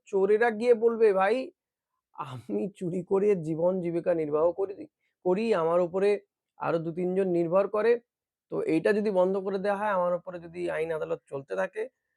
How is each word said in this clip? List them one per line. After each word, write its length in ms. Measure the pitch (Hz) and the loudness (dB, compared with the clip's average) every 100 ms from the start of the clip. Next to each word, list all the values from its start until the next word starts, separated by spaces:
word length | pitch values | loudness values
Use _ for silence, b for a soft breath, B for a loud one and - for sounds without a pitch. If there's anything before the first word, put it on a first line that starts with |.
চোরেরা 460 | - 190 190 208 240 | -4 0 2 4 2
গিয়ে 240 | 214 247 | 2 2
বলবে, 380 | 226 233 226 220 | 4 4 4 4
"ভাই, 380 | 190 190 254 262 - _ _ _ _ _ - | 4 2 2 -2 -12 _ _ _ _ _ -14
আমি 520 | 139 127 - 202 208 - | -12 -12 -8 -6 -6 -6
চুরি 260 | 180 185 | -6 -6
করে 340 | 180 196 208 196 | -2 2 2 2
জীবন 440 | 156 160 175 190 | 0 0 0 0
জীবিকা 340 | 175 170 170 | -2 -2 -2
নির্বাহ 380 | 165 156 151 165 | -2 0 2 0
করি, 340 | 170 196 196 - _ _ _ | 0 -4 -6 -16 _ _ _
করি, 300 | 185 190 226 | -2 0 2
আমার 260 | 196 165 175 | 2 2 2
উপরে 400 | 175 185 202 202 - _ _ _ | 0 0 0 0 -4 _ _ _
আরো 220 | 143 165 | -4 -2
দু 140 | 165 | -2
তিনজন 360 | 160 180 185 190 | -4 -2 0 0
নির্ভর 400 | 170 170 185 196 | 0 2 2 2
করে। 320 | 208 220 240 - _ _ _ _ | 0 2 0 -2 _ _ _ _
তো 120 | 160 | -6
এইটা 300 | - 160 196 | 0 0 2
যদি 180 | 214 208 | 2 2
বন্ধ 260 | 185 185 196 | 2 2 0
করে 220 | 190 196 | -2 -4
দেয়া 180 | 196 202 | -2 -2
হয়, 120 | 214 | -2
আমার 260 | 190 180 | 0 0
উপরে 260 | 175 185 180 | -2 -6 -14
যদি 300 | 170 170 175 | -14 -8 -6
আইন 220 | 156 160 | -4 -4
আদালত 280 | 156 165 165 - | -4 -4 -8 -8
চলতে 300 | 139 139 185 | -12 -8 -6
থাকে, 320 | 190 214 254 - _ | -4 -6 -10 -12 _